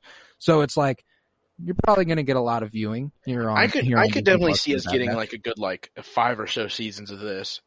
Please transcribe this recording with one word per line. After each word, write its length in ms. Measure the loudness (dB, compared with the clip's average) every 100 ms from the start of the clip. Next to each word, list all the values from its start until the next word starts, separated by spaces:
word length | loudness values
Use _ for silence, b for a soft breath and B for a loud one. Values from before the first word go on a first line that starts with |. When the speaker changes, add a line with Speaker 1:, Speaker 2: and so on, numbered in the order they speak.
| B B B B
Speaker 1:
So 220 | 2 4
it's 140 | 4 2
like, 300 | 0 -2 _ _ _ _ _ -12
you're 120 | -8 0
probably 220 | 4 4 4
gonna 180 | 0
get 140 | 2 2
a 40 |
lot 220 | 2 -2
of 80 | -2
viewing 400 | -4 -4 -4 -8 _
here 240 | -6 -2 0
on, 80 | 2
Speaker 2:
I 100 | 2
could, 160 | 2
Speaker 1:
here 140 | 2 4
Speaker 2:
I 40 |
Speaker 1:
on 40 | 4
Speaker 2:
could 160 | 2
Speaker 1:
Disney 80 | 4
Speaker 2:
definitely 200 | 4 4
Speaker 1:
Plus 80 | 0
Speaker 2:
see 100 | 0
Speaker 1:
for 60 | -2
Speaker 2:
us 80 | 0
Speaker 1:
Bad 60 |
Speaker 2:
getting, 140 | -2 0
Speaker 1:
Batch. 80 | -2
Speaker 2:
like, 160 | -6
a 40 | -8
good, 200 | -8 -4
like, 320 | -4 -6 -10 -18
five 380 | -6 0 0 0
or 80 | -4
so 200 | -4 -4
seasons 420 | -6 -8 -10 -14
of 80 | -10
this, 420 | -8 -8 -8 -12